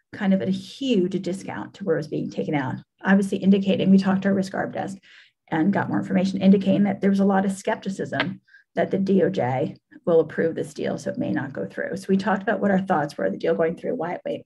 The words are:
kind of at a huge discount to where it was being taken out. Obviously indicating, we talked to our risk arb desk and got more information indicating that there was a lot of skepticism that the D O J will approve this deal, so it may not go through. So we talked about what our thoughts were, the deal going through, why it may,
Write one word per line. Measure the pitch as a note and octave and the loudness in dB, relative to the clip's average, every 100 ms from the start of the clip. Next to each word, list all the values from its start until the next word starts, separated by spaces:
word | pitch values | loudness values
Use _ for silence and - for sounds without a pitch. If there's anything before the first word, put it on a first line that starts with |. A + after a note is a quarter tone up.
| _ | _
kind | - G3 | -4 0
of | F#3+ | 2
at | F#3+ | 0
a | |
huge | F#3+ - - C4+ G#3+ F3+ F#3 | -4 -6 -6 0 2 2 -2
discount | F#3 F#3+ - - - - | -4 -8 -8 -10 -10 -8
to | |
where | G3 D#3+ | -2 -2
it | |
was | D3+ | -2
being | D3+ - | -6 -6
taken | - D3+ D3 | -6 -4 -2
out. | C3 B2+ - _ | -4 -8 -12 _
Obviously | - G3 G3 G3+ | 2 4 4 0
indicating, | F#3 G3+ G3 - F#3+ | 4 4 4 2 6
we | G3 | 6
talked | G3 F#3+ | 6 0
to | G3 | 2
our | |
risk | G3 F#3+ | 0 -2
arb | - - | -4 -6
desk | - F#3+ G3 _ - - _ - | -6 -8 -10 _ -20 -20 _ -4
and | E3 D#3 | 0 2
got | F#3+ B2+ | 2 0
more | - | -2
information | - F#3+ F#3 F#3+ | 0 0 0 4
indicating | F#3+ G3+ G3 G3 G3+ | 6 6 6 2 2
that | G3 | 2
there | G3 | 2
was | G3 | 4
a | G3 | 4
lot | F#3+ G3 | 2 2
of | |
skepticism | G3 - G#3+ G3+ F#3+ - C3 - - _ - _ | -2 -4 -4 -4 -8 -6 -4 -4 -6 _ -20 _
that | - F3+ | -4 -2
the | G3 | 0
D | F#3+ G3 | 2 4
O | E3 | 4
J | F#3 B2 C3 D#3+ - _ - - | 2 -2 -2 -4 -8 _ -8 2
will | E3 | 2
approve | D#3 - E3 D#3 | 2 0 -2 -2
this | D3+ | -8
deal, | - - - | -6 -6 -6
so | - | -6
it | - | -4
may | - | -4
not | C#3+ C#3 | -4 -6
go | - F#3+ | -8 -8
through. | - - G3 | -6 -6 -6
So | - | 0
we | F#3+ | 0
talked | G#3+ G3+ | 0 -2
about | A#3+ G#3 | -2 -2
what | G3+ | 0
our | F#3+ | 0
thoughts | F#3+ E3 D3 - | 0 0 -2 -2
were, | - | -4
the | - | -2
deal | E3 | 0
going | E3 E3 E3+ | 0 0 -2
through, | E3 | -6
why | D#3+ E3 | -4 -4
it | - - | -6 -6
may, | E3 | -8